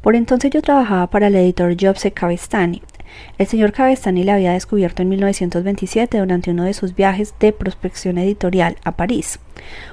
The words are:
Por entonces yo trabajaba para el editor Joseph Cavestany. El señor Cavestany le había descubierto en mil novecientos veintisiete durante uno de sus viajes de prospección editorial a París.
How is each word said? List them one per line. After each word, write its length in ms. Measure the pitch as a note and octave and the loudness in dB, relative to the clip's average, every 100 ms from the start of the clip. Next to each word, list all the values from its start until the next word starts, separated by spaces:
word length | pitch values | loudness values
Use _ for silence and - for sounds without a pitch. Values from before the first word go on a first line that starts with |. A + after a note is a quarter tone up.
Por 140 | - | 4
entonces 360 | A#3 A3+ B3+ C#4 | 2 2 2 2
yo 100 | D4+ | 0
trabajaba 460 | D4+ C#4+ A#3 F#3 F3+ | 2 2 2 0 0
para 180 | G#3 G#3 | 2 4
el 80 | |
editor 380 | G3 F3+ F3+ F3 F3 | 4 4 2 0 2
Joseph 340 | F#3+ G3 G3 | 0 0 -4
Cavestany. 680 | - F3 F3 - G#3+ E3+ E3+ - - - - - - | -2 -4 -4 -4 -2 -2 -4 -12 -20 -20 -18 -20 -4
El 100 | G3 | -2
señor 240 | A3 G#3 | 2 0
Cavestany 520 | - C4 C4 G#3 F3+ | 2 2 2 0 0
le 80 | F#3+ | 2
había 200 | G3+ F3+ | 2 2
descubierto 520 | F3+ - G#3 F3+ - | -2 -2 0 0 0
en 60 | F#3 | -2
mil 120 | F#3+ | 0
novecientos 420 | G3 G3 F3 E3+ | 0 0 -2 -2
veintisiete 540 | F#3+ G3 F#3+ A3 A#3+ A3 | -2 -4 -2 -2 0 0
durante 340 | F#3+ F3+ F3 | 0 -2 0
uno 140 | F3 | -2
de 80 | F3+ | -2
sus 200 | G3 F#3 | -4 -6
viajes 400 | F3+ G3 G3 G#3 - | 0 0 0 -6 2
de 140 | G#3+ | 0
prospección 640 | G#3+ F#3+ - F3+ - F#3+ F3 | 2 -8 -6 -10 -6 -4 0
editorial 580 | F#3 G3+ F3+ F#3 E3+ - | -2 0 0 2 0 -2
a 100 | - - | -8 -4
París. 420 | F#3 A#3 - - - - - - - | -2 -2 -4 -12 -16 -20 -18 -18 -16